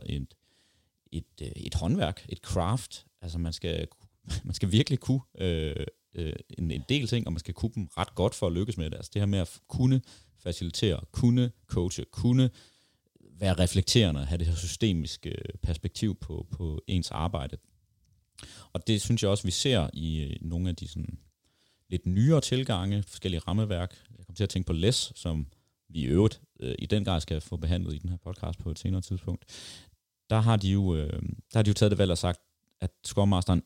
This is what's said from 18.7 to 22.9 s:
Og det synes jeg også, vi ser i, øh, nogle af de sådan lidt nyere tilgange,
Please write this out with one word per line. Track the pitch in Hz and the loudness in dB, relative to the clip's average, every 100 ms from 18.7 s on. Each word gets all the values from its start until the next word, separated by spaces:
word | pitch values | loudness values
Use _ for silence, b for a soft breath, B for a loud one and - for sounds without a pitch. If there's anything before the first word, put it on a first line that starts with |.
Og | - - | -4 0
det | 107 | 0
synes | - 113 | 2 2
jeg | 101 | 2
også, | 101 | 2
vi | 92 | 0
ser | - 139 117 73 | 0 2 2 2
i, | - 80 78 | -2 -2 -2
øh, | 73 - | -4 -6
nogle | 82 85 90 | -4 -2 -2
af | 82 | -4
de | 80 | -6
sådan | 80 - - - _ _ _ _ _ _ | -8 -8 -10 -16 _ _ _ _ _ _
lidt | 87 - | -4 0
nyere | 95 131 160 | 2 4 4
tilgange, | - 127 131 95 98 | 2 -2 0 0 0